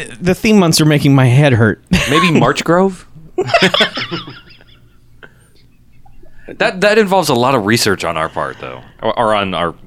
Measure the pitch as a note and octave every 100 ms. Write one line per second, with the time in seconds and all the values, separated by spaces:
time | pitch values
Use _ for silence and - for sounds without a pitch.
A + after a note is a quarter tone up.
0 | - - F3 F#3 A3+ G#3+ E3+ D#3+ D#3 D3
1 | C#3 C3+ B2+ B2 D3 A#2 A2+ - - F3+
2 | - D3+ F#3 D3+ A#2 - - E3+ G3 F3+
3 | - - - - B2+ - F#3 - A3 -
4 | - E3+ - - - - - - - _
5 | _ - - _ _ - _ _ _ -
6 | - - - - - - G3+ F#3+ G3+ G#3+
7 | G3+ F#3+ D3+ A#2+ B2 C3+ G2 A#2 G#2+ F2+
8 | E2 D#2+ D#2+ E2 C#2 C2 C2 B1+ A#1+ -
9 | A2 - A2+ G#2+ G2 E2+ E2+ -